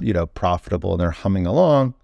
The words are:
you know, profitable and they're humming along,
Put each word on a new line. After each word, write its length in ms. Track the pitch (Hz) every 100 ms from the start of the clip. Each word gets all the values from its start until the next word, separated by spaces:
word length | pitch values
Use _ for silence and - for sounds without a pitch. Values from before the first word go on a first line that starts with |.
you 120 | 117
know, 140 | 90 82
profitable 680 | - 90 90 - 92 92
and 80 | 87
they're 100 | 87
humming 360 | 82 98 95 90
along, 480 | 131 180 143 131 -